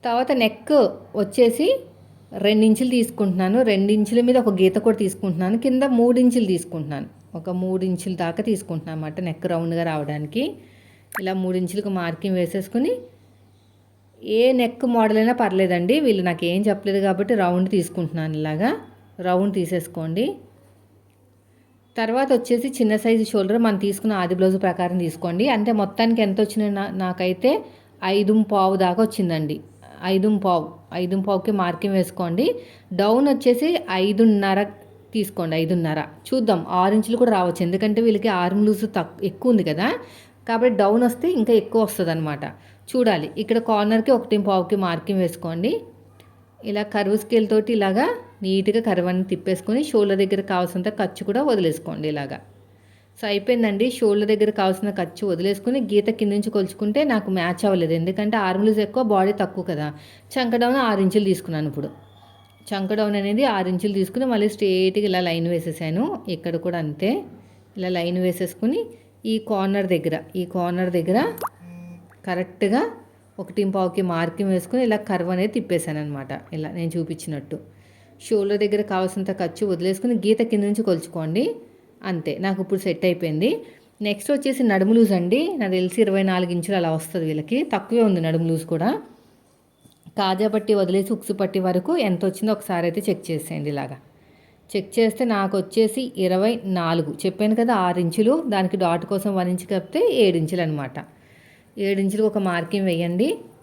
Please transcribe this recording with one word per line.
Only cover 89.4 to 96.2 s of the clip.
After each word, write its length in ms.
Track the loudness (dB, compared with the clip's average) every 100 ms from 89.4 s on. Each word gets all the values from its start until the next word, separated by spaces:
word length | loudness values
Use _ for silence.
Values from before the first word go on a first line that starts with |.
| _ _ _ _ -20 _ -12 -2
కాజా 320 | 0 2 0
పట్టి 180 | 0 2
వదిలేసి 360 | 2 2 0 0
ఉక్సు 220 | -4 -4 -4
పట్టి 200 | -2 0
వరకు 340 | 0 0 0 0 0
ఎంత 120 | 0
వచ్చిందో 280 | -2 -2 -2
ఒకసారి 340 | -2 -2 -2 -2
అయితే 140 | -2 -4
చెక్ 160 | -4 -4
చేసేయండి. 440 | -6 -6 -8 -6
ఇలాగా 280 | -6 -6 -12 _ _ _ _ _ _ _
చెక్ 200 | -8 -4
చేస్తే 280 | 0 0 2
నాకు 300 | 0 0 0 0
వచ్చేసి 460 | -2 2 2 0 -8 -2